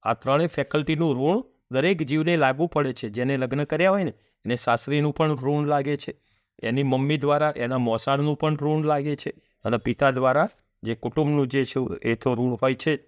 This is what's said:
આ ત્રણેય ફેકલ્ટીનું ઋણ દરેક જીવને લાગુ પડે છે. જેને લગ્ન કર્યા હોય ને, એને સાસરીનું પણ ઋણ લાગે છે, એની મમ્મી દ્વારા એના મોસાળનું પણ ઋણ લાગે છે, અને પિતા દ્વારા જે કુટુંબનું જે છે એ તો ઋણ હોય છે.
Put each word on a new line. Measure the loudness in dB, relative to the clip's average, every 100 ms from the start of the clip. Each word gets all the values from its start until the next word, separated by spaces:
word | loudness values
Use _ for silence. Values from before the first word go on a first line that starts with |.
આ | -2
ત્રણેય | -4 0 2 2
ફેકલ્ટીનું | -2 -2 -2 0 0 0
ઋણ | 0 2 0 -2 _ _
દરેક | 0 2 0
જીવને | 0 0 2 2
લાગુ | 2 2 0
પડે | 0 -2
છે. | -4 -8
જેને | -4 -2 0
લગ્ન | -2 -2
કર્યા | -2 2 2
હોય | 2
ને, | -2 -6 _ _
એને | -6 -4
સાસરીનું | 0 0 0 0 0
પણ | 0 0 0
ઋણ | -2 0 0
લાગે | 0 0 -4
છે, | -6 -14 _ _ _ _
એની | -2 0
મમ્મી | 2 2 2 0
દ્વારા | 2 2 2 0
એના | -2 0
મોસાળનું | 0 0 0 0 2 0
પણ | 0 0
ઋણ | 0 0
લાગે | 2 0 0 -4
છે, | -6 -10 _ _
અને | -2 -2
પિતા | -2 2 2
દ્વારા | 2 2 2 0 _ _ _
જે | -8
કુટુંબનું | -4 -4 0 2 2 2
જે | 0
છે | 0 -2 -4 -4
એ | -2
તો | 0 0
ઋણ | 0 0
હોય | 0 0
છે. | 0 0 -2